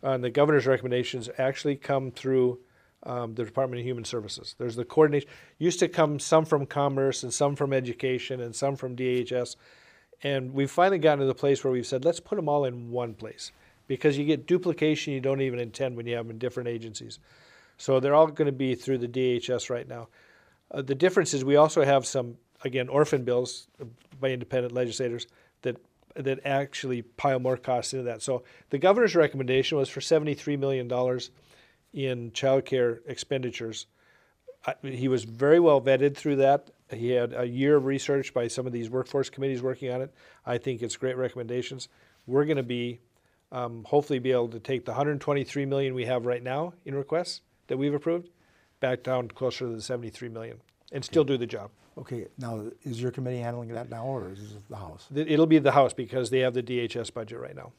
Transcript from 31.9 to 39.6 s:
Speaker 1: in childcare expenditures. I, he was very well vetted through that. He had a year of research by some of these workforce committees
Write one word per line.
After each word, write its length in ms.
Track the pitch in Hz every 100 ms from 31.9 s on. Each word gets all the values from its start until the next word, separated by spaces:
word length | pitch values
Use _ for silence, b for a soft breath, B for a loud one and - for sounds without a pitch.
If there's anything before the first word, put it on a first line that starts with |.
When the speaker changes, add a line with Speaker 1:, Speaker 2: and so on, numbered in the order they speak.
Speaker 1:
in 380 | 175 135 123 117
childcare 680 | 113 135 135 135 131 120 117 -
expenditures. 800 | 131 - 135 127 113 113 110 - b b b b b - -
I, 100 | - 135
he 260 | 139 131 131
was 160 | 127
very 360 | 110 113 139 165
well 180 | 170 139
vetted 380 | 131 131 143 143
through 200 | 156 143
that. 340 | 135 143 - _ _
He 200 | 117 120
had 240 | 123 120
a 100 | 120
year 320 | 123 123 139 147
of 80 |
research 480 | 135 135 - 139 135
by 160 | - 117
some 180 | - 127
of 60 |
these 160 | 120 117
workforce 400 | 127 127 139 135
committees 320 | - 135 131